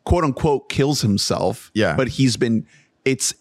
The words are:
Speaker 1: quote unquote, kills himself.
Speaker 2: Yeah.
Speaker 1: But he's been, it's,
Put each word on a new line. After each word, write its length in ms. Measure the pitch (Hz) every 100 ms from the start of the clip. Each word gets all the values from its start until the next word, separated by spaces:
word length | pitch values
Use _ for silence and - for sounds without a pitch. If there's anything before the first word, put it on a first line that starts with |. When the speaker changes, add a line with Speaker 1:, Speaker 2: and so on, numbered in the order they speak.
Speaker 1:
quote 200 | - 175
unquote, 460 | 156 123 160 135 -
kills 320 | - 139 143
himself. 680 | 107 101 - - 90 - -
Speaker 2:
Yeah. 220 | 104 98 78
Speaker 1:
But 140 | 123
he's 280 | - 131 110
been, 300 | 123 110 - _ _ _ 135
it's, 280 | 131 - -